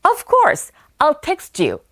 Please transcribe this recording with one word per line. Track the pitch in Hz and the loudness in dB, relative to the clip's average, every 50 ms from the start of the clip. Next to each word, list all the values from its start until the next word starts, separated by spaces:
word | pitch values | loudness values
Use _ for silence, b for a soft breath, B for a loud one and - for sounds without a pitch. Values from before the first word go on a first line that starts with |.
| _ | _
Of | 381 466 - - - | 0 0 0 -2 0
course, | - 508 466 - - - - - b b b b b _ | 2 2 2 2 0 -2 -8 -16 b b b b b _
I'll | 285 302 294 294 | 0 0 0 -2
text | - 330 381 339 - - _ - 175 | -4 -6 -6 -6 -8 -16 _ -4 -4
you. | 117 90 - _ _ | -4 -4 -8 _ _